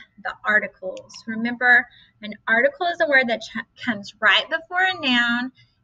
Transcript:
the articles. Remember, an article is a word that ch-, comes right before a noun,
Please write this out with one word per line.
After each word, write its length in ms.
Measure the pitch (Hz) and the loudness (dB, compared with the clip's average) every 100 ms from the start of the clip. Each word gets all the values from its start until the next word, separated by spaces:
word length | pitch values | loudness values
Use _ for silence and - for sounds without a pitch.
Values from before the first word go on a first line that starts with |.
| - _ | -18 _
the 100 | - - | -12 -6
articles. 680 | 214 208 196 - 185 202 - - - | 0 0 0 -10 -12 -12 -16 -18 -10
Remember, 600 | 220 240 240 247 247 247 _ _ _ | -6 -6 0 4 4 2 _ _ _
an 100 | 214 - - | -16 -8 -2
article 400 | 226 277 - 349 | 2 2 0 -4
is 120 | 339 | -2
a 80 | 311 | 2
word 200 | 262 240 | 2 2
that 140 | 220 | -2
ch-, 440 | - 220 - - 247 | -6 -12 -12 -10 -6
comes 300 | 202 202 - | -6 -8 -2
right 300 | 208 208 - | 2 2 2
before 360 | 320 - 359 370 | -6 -4 -2 0
a 140 | 359 | 0
noun, 520 | 277 240 240 240 254 - _ _ | 0 0 0 -2 -6 -12 _ _